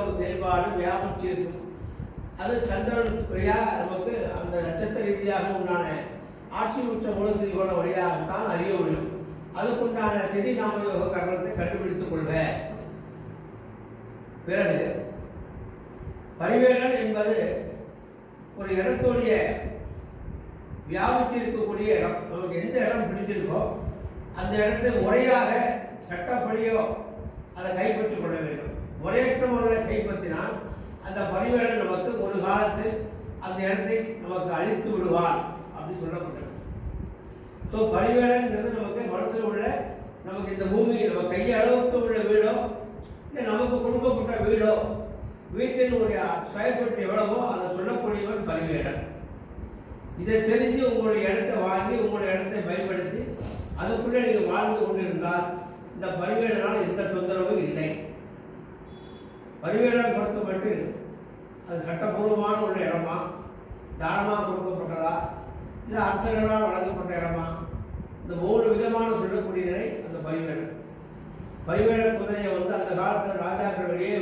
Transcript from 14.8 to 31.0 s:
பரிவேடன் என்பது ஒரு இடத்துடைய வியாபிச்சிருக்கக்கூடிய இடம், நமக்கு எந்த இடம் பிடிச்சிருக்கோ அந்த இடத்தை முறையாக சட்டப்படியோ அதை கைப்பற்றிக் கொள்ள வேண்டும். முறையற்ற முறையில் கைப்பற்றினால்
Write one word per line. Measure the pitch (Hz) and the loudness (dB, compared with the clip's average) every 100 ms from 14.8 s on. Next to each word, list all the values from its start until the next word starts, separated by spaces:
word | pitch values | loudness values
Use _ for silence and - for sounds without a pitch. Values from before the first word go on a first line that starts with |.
| - - - - - - - - - - - - - - - - | 0 -4 -6 -10 -12 -12 -12 -12 -14 -14 -16 -14 -12 -12 -12 -2
பரிவேடன் | 175 247 254 247 254 240 | 4 8 8 8 4 2
என்பது | 214 214 208 220 - - - - - - - - - - - - | 2 2 2 2 2 -2 -6 -10 -14 -16 -18 -20 -20 -20 -16 -8
ஒரு | 190 190 | -2 0
இடத்துடைய | 247 - - - 220 220 - - - - - - - - - - - - - - 147 | 2 2 4 4 4 4 2 -2 -6 -8 -10 -12 -14 -12 -10 -10 -12 -16 -14 -12 -6
வியாபிச்சிருக்கக்கூடிய | 185 220 247 - 240 - 214 202 208 214 - | 0 2 4 2 0 -2 0 0 0 2 4
இடம், | - - - | 2 -2 -4
நமக்கு | 170 180 170 | -6 -4 -2
எந்த | 214 254 214 | 0 2 2
இடம் | 220 - | 2 0
பிடிச்சிருக்கோ | 196 196 196 - 131 - - - - - - - - | -2 -2 -2 0 0 0 -2 -6 -6 -8 -10 -12 -6
அந்த | - 208 | 0 4
இடத்தை | 208 - 247 202 | 4 4 4 4
முறையாக | 185 240 254 254 - - - - - - - | 6 6 6 6 6 2 2 0 -6 -12 -10
சட்டப்படியோ | 175 240 247 214 220 226 220 214 - - - - - - 180 | -6 -2 0 0 0 2 2 2 -2 -8 -10 -10 -12 -14 -6
அதை | 185 180 | -2 2
கைப்பற்றிக் | 214 214 214 175 | 2 2 0 0
கொள்ள | 165 160 | -2 -2
வேண்டும். | 151 143 143 - - - | -2 -4 -6 -8 -8 -6
முறையற்ற | 165 240 254 - 254 | 2 4 4 4 4
முறையில் | 240 220 226 - | 4 4 4 2
கைப்பற்றினால் | 208 196 170 170 160 - - - - - - | 0 0 -2 -4 -4 -4 -6 -8 -10 -12 -12